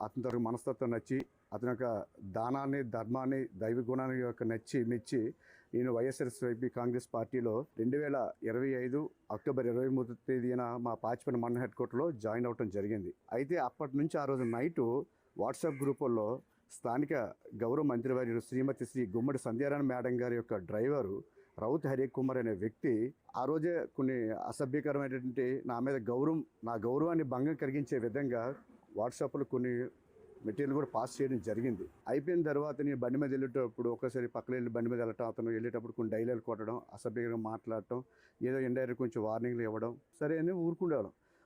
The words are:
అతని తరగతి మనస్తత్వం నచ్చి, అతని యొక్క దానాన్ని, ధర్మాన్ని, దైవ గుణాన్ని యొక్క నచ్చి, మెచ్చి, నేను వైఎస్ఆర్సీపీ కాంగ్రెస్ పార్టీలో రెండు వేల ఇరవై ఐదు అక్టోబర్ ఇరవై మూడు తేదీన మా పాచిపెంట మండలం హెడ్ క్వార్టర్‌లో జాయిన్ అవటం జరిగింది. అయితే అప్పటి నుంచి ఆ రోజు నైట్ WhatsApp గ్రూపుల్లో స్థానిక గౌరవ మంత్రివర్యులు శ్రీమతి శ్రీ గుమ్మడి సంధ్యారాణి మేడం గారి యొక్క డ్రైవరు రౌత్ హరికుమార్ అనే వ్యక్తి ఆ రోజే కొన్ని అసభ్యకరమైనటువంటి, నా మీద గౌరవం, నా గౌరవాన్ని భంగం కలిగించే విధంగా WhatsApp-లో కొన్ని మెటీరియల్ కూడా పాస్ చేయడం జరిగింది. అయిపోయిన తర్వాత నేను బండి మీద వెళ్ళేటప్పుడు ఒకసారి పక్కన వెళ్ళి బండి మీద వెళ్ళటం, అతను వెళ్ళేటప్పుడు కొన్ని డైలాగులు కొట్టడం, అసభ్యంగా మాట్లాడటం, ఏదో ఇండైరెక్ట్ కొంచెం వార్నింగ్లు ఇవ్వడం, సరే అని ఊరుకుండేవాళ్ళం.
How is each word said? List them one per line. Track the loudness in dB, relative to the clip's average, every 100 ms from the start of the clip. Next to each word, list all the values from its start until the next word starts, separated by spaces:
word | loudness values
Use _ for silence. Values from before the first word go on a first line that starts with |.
అతని | -6 -4
తరగతి | 0 2
మనస్తత్వం | 0 0 -2 -2 0
నచ్చి, | -2 0 -2 -2 _ -12
అతని | -4 -2
యొక్క | 0 0 -2 -4 -12
దానాన్ని, | -6 -2 0 0 0 -2
ధర్మాన్ని, | -2 -4 -2 -2 0 -2 -4 -2
దైవ | 0 0
గుణాన్ని | 0 0 0 0
యొక్క | -2 -2
నచ్చి, | -2 -2 -2 0 0
మెచ్చి, | 0 0 0 0 -4 -18 -20 _ 0
నేను | 2
వైఎస్ఆర్సీపీ | 2 0 0 -4 -2 -2 0 -2
కాంగ్రెస్ | 0 0 0 -2
పార్టీలో | -4 0 0 2 0 -2 0
రెండు | 2 2
వేల | 0 0 -2 -2
ఇరవై | -2 0 0
ఐదు | 0 0 -2 -2 -8 -8
అక్టోబర్ | -4 0 2 2
ఇరవై | 4 4
మూడు | 2 0 -4 0
తేదీన | 2 2 2 0 -2
మా | -2
పాచిపెంట | -2 -2 -2 0 0
మండలం | 2 0
హెడ్ | -2
క్వార్టర్‌లో | -2 -2 0 0
జాయిన్ | 0 -2 0 0
అవటం | 0 -2
జరిగింది. | 0 0 -2 -4 -10 -6
అయితే | -2 0 0
అప్పటి | 0 -2 -4 0
నుంచి | 0 0
ఆ | 0
రోజు | 2
నైట్ | 2 2 0 2
WhatsApp | 2 2 -2 _ _ -2 -2 0 -2 0
గ్రూపుల్లో | 0 0 2 2 2 -2 -6 _ _
స్థానిక | -8 -2 0 2 2 0 -4 -12 -2
గౌరవ | 0 4
మంత్రివర్యులు | 4 2 2 2 2 0
శ్రీమతి | 0 0 2 0 -4
శ్రీ | -2 0
గుమ్మడి | 2 2 2
సంధ్యారాణి | 0 0 0 2
మేడం | 2 2 0 2
గారి | 2 0
యొక్క | 0 -4
డ్రైవరు | -2 0 2 2 0 -4 -8 -18 -18 -4
రౌత్ | 0 0 2
హరికుమార్ | 0 0 0 0 2
అనే | 0
వ్యక్తి | 0 -2 -2 0 2 0 -4 -10 -4
ఆ | 0
రోజే | 2 2 0 -2 0
కొన్ని | 0 2 0
అసభ్యకరమైనటువంటి, | -2 -4 -4 0 0 0 0 0 -2 -4 0 0 0 -2
నా | -2
మీద | 0 0 0
గౌరవం, | 0 2 0 -2 -8
నా | -4
గౌరవాన్ని | -2 0 2 2 2
భంగం | 0 0 0 0
కలిగించే | -2 -2 0 0
విధంగా | 0 0 0 0 -2 -4 -10 -20 -12 -2
WhatsApp-లో | -2 0 -2 -2
కొన్ని | -2 0 0 0 -2 -8 _ -20 -20 -10 -6
మెటీరియల్ | -2 0
కూడా | 0 0
పాస్ | -2 -2 0
చేయడం | 0 0
జరిగింది. | 0 0 0 -2 -6 -10 -2
అయిపోయిన | -2 2 2
తర్వాత | 2 2 0 -2
నేను | -2 0
బండి | 0 2
మీద | 2
వెళ్ళేటప్పుడు | 0 0 0 -2 0 -2
ఒకసారి | 0 -2 -2 -2
పక్కన | -4 -4
వెళ్ళి | -2 -2
బండి | 0 0
మీద | 0
వెళ్ళటం, | -2 -2 -4
అతను | -2 -2
వెళ్ళేటప్పుడు | 0 -2 -4 -6
కొన్ని | -4 -2
డైలాగులు | 0 0 0
కొట్టడం, | -2 -4 -2 -6 -8
అసభ్యంగా | -8 -6 -2 -2 -2
మాట్లాడటం, | -2 -6 -4 -4 -2 -6 -6 _ -20 -4
ఏదో | -2 0
ఇండైరెక్ట్ | 0 0 0 0
కొంచెం | -2 0
వార్నింగ్లు | 0 0 0 0
ఇవ్వడం, | -2 0 -2 -6 _ -4
సరే | 0 2
అని | 2
ఊరుకుండేవాళ్ళం. | 2 0 0 2 2 0 -6 _ _